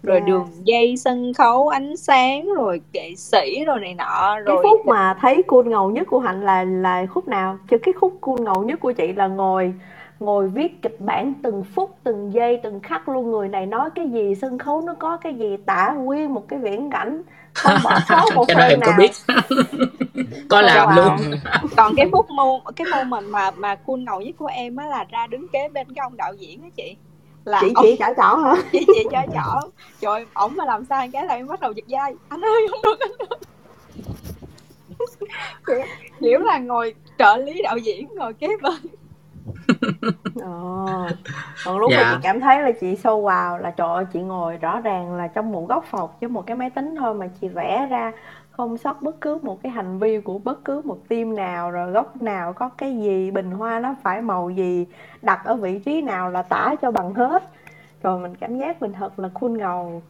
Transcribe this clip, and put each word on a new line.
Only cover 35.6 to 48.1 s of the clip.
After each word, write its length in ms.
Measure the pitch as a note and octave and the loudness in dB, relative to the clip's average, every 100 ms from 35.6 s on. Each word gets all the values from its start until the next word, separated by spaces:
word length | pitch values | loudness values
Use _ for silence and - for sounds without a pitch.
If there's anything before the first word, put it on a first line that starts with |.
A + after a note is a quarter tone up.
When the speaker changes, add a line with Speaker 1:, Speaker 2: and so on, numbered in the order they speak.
| - | -4
Speaker 1:
Kiểu, 120 | B3 C#4+ - - - | -2 -4 -14 -20 -2
kiểu 180 | A#3 C4 | 2 4
là 200 | A4 D4+ | 4 0
ngồi 360 | B3 A#3+ A#3 A3 - - | 0 -2 -4 -8 -20 6
trợ 180 | G#3 A3+ | 6 6
lý 260 | C#4 E4+ | -2 -4
đạo 140 | - A3+ | -4 -2
diễn, 300 | A3 F#3+ C#4+ G#4 | -4 -8 -10 -10
ngồi 180 | F4 | -10
kế 140 | A3 D4+ G#4 | -6 -6 -2
bên. 120 | C#4 D#4+ E4+ - - - _ - - - - - A3+ F3+ A3+ E3+ G3+ A#3+ | -2 -4 -12 -20 -20 -20 _ -20 -16 -10 -8 -6 -6 -6 -8 -8 -10 -12
Speaker 2:
Ờ. 60 | - F3 F3+ F#3 F#3+ F#3+ F3+ E3+ - C#3+ - - | -14 -12 -10 -8 -6 -6 -8 -10 -12 -14 -14 -12
Còn 140 | F3+ F#3+ | -6 0
lúc 120 | A3+ | 2
mà 60 | B3+ | 4
Speaker 3:
Dạ. 80 | E3 | 2
Speaker 2:
chị 40 | - | 2
cảm 180 | A#3+ B3+ | 0 0
thấy 220 | C4+ C#4 | 4 4
là 100 | C#4+ A#3 | 4 -2
chị 160 | F#3 G3 | -2 -2
so 60 | B3 | 0
wow 480 | G#3+ G3+ F3+ F3+ F3 | 2 2 0 0 -4
là, 120 | F3+ | -8
trời 180 | E3+ E3+ | -4 -2
ơi, 100 | F3 F#3+ | -2 -4
chị 80 | - | -6
ngồi 360 | F#3 F#3 E3+ E3+ | -6 -4 -6 -4
rõ 240 | E3 G#3+ | -4 -4
ràng 340 | A3+ F#3+ F3 | -4 -4 -4
là 120 | F3 E3+ | -6 -6
trong 260 | - A3 | -6 -6
một 160 | G3 E3 | -6 -2
góc 160 | C#4 - | -4 -4
phòng 200 | G#3+ E3 - | -8 -8 -8
với 80 | A#3+ | -8
một 180 | A#3 F#3 | -8 -8
cái 100 | A#3+ | -6
máy 140 | B3+ | -6
tính 240 | C4 C#4+ D#4+ | -6 -8 -4
thôi 160 | B3 | -4
mà 140 | G#3+ F3+ - | -4 -8 -8
chị 80 | F#3+ | -8
vẽ 380 | F3 F#3 G3+ C4+ | -6 -4 -2 -2
ra 220 | B3 A3+ | -4 -4